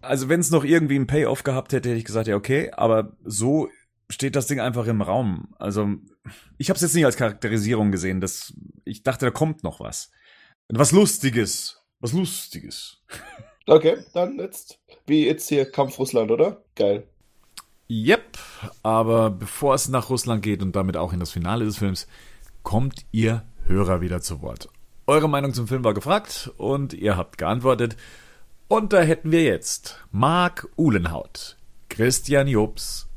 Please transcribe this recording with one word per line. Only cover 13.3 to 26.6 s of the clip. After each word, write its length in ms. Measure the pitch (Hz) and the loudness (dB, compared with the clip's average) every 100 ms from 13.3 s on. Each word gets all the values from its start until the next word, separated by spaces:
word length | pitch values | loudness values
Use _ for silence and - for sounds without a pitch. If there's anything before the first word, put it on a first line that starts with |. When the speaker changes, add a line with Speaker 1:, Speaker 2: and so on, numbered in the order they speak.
| 762 - _ - | -20 -20 _ 4
Speaker 2:
Okay, 280 | 156 156 - - | 6 6 0 -4
dann 260 | 175 180 139 | -4 -2 -4
jetzt, 400 | 190 - - - _ - - | -10 -12 -18 -20 _ -20 0
wie 180 | 151 147 | 2 2
jetzt 240 | 156 - | 0 0
hier 200 | 143 135 | 0 0
Kampf 300 | - 139 - | 0 -2 -2
Russland, 320 | 135 120 107 | -2 0 2
oder? 320 | 117 165 214 _ - | 2 2 0 _ -2
Geil. 300 | 104 104 - _ _ _ _ - - _ _ | 0 0 -4 _ _ _ _ -20 -20 _ _
Speaker 1:
Yep, 480 | 113 117 226 - - - - 107 - | -4 2 2 2 -18 -18 -16 -16 -6
aber 480 | 110 113 113 113 110 | 0 2 4 4 2
bevor 460 | 95 101 - 143 131 | 0 -10 -2 2 2
es 140 | - | 2
nach 200 | 131 - | -2 -2
Russland 320 | 127 123 110 | -4 -2 -2
geht 200 | 104 98 | -2 -2
und 120 | 95 98 | -2 -2
damit 180 | 95 87 | -2 -2
auch 160 | 87 | -2
in 80 | 90 | -4
das 120 | 85 | -4
Finale 340 | - 85 113 107 | -4 -4 -2 -2
des 120 | 104 | -2
Films, 280 | 104 92 - - - - - - | -2 -4 -8 -18 -20 -20 -20 -14
kommt 420 | - 104 135 - - | -2 0 0 -4 -6
ihr 320 | 110 110 113 - - - | 0 0 0 -6 0 2
Hörer 340 | 95 95 92 | 4 4 0
wieder 220 | 87 87 | -2 -4
zu 200 | - 78 | -6 -10
Wort. 280 | - 60 - - - - - | -10 -12 -16 -20 -20 -10 2
Eure 220 | 147 156 | 2 4
Meinung 260 | 143 139 | 0 -2
zum 140 | 123 113 | -4 -4
Film 160 | 131 | 0
war 100 | 117 | 0
gefragt 560 | 101 135 202 208 - - | 0 0 -2 -2 -12 -12
und 380 | - | -8